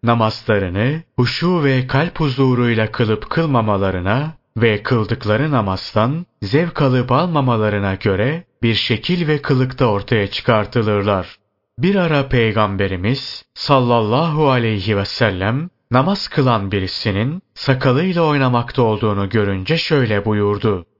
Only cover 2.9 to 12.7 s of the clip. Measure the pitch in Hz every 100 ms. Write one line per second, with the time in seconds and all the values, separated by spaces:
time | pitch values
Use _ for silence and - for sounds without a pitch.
2.9 | - 113 107 - - 165 131 107 101 95
3.9 | 92 90 117 151 160 _ - 117 104 -
4.9 | 120 104 113 104 107 151 139 101 92 -
5.9 | - 113 156 175 _ 98 127 175 - 143
6.9 | 127 123 127 175 156 131 117 107 104 101
7.9 | 95 110 95 117 160 - _ 117 107 -
8.9 | 113 - 175 160 151 - 131 131 127 127
9.9 | 101 101 117 98 - - 110 101 123 110
10.9 | 104 101 98 90 - _ _ _ - 156
11.9 | 202 170 151 135 127 113 107 107